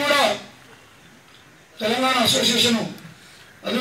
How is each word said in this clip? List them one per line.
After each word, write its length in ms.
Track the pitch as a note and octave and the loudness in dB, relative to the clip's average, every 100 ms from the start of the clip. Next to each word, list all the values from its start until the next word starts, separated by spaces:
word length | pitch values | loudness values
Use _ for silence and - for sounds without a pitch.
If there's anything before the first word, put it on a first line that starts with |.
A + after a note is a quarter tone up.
కూడా 180 | C#4+ C#4+ A3+ G3+ - - - - - - - - - - - - - - | 0 2 2 -2 -8 -20 -20 -20 -20 -20 -20 -20 -20 -20 -20 -20 -20 -6
తెలంగాణ 340 | G#3+ B3 C4 B3+ A#3 | -2 0 0 2 2
అసోసియేషన్, 540 | C4 A#3 A#3+ A#3+ A3+ F3+ - - - - - - - G#3 | 2 0 2 2 2 -2 -10 -18 -20 -20 -20 -20 -12 -6
అది 100 | A#3 | 0